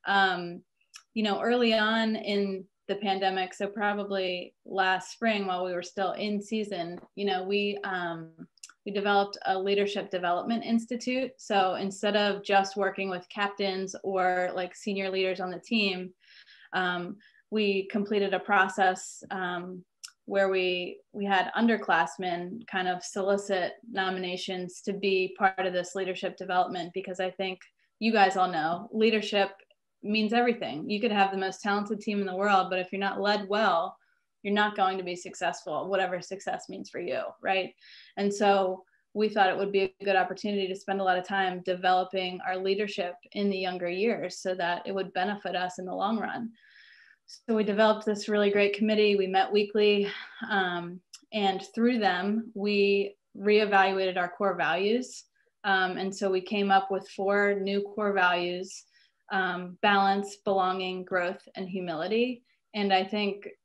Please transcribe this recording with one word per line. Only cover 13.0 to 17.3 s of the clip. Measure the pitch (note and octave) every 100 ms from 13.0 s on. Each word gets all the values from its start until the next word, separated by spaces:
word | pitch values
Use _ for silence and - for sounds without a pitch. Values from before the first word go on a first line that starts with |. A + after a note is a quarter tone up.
| G3
with | F3+ -
captains | G#3+ G3+ G3+ G3 F#3+ F#3+ -
or, | F#3+ F#3+ F3+ F3+ F3+ F#3
like, | F#3 -
senior | A3 G3 F#3+
leaders | F#3+ F#3 F#3
on | F3+
the | E3+
team, | - A3+ G3+ F3+ F#3 _ _ - - - -
um, | F#3 F3+ F3+ E3+ G3+ _